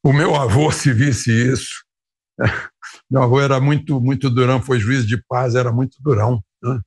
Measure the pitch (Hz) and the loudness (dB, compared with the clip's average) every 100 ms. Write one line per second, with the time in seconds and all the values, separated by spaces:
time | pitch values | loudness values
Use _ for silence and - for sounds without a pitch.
0 | 143 143 180 151 127 110 151 147 147 113 | 4 2 2 0 2 2 2 2 0 2
1 | 143 117 - 113 123 131 - - _ _ | 0 0 0 2 2 -2 -6 -16 _ _
2 | _ _ _ - 120 - - _ - - | _ _ _ -4 -2 -2 -12 _ -20 -20
3 | _ 131 123 135 139 135 139 147 147 135 | _ 0 2 2 2 2 2 0 -2 -2
4 | 123 135 135 120 123 131 - 123 104 135 | 0 0 -2 0 2 0 0 -2 0 0
5 | 107 113 - 123 131 123 123 117 135 _ | -2 -4 -4 -4 0 0 0 -2 -4 _
6 | 143 110 110 120 - _ 120 131 | -2 0 0 -2 -6 _ -6 -6